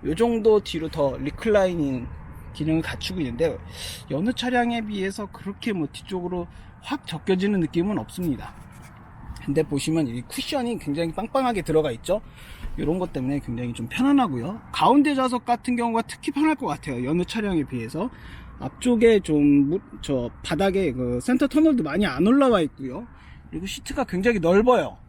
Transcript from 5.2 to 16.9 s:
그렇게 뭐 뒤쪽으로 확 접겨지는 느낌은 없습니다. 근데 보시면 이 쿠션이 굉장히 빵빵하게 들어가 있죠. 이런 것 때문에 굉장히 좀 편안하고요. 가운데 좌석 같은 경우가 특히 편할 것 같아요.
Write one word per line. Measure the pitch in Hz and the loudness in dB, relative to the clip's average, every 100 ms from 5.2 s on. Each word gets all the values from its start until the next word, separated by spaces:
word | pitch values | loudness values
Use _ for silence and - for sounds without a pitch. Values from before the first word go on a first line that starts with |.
| 202 | -10
그렇게 | - 190 202 - | -10 -12 -6 -4
뭐 | 196 147 | -2 -4
뒤쪽으로 | - - 185 180 180 170 - - - | -6 -8 -6 -4 -6 -8 -14 -20 -20
확 | - 294 - | -8 -8 -6
접겨지는 | 160 - 185 196 208 | -10 0 2 2 2
느낌은 | 160 170 185 214 | 0 0 -2 -2
없습니다. | 110 - 175 123 - - - - - - - - - - | -6 -6 -4 -4 -8 -16 -18 -18 -20 -20 -20 -20 -16 -12
근데 | - 143 | -2 0
보시면 | 151 143 147 165 139 | 0 -2 0 0 0
이 | 120 | -4
쿠션이 | 120 - - 285 240 220 | -8 -10 -4 -4 -2 -4
굉장히 | 147 143 165 | -4 -2 -2
빵빵하게 | 160 214 269 254 214 | -4 -2 0 0 0
들어가 | 156 156 151 | 2 2 2
있죠. | 113 - 202 - - - - - - | -4 -2 -2 -4 -20 -18 -12 -10 -4
이런 | 143 180 | -2 -2
것 | 180 | -2
때문에 | 143 127 143 | -4 -2 -2
굉장히 | 135 117 123 | -4 -6 -6
좀 | 117 117 | -8 -8
편안하고요. | - 262 285 233 127 127 220 - | 0 4 4 2 -2 -6 -10 -12
가운데 | - - 277 285 | 2 6 6 6
좌석 | 269 254 247 - | 2 0 -2 -2
같은 | 240 - 240 | -2 0 -2
경우가 | 233 226 | 0 -2
특히 | 226 - - | -4 -6 -6
편할 | 277 311 | 0 2
것 | 311 220 | 2 -2
같아요. | 143 - | -4 -6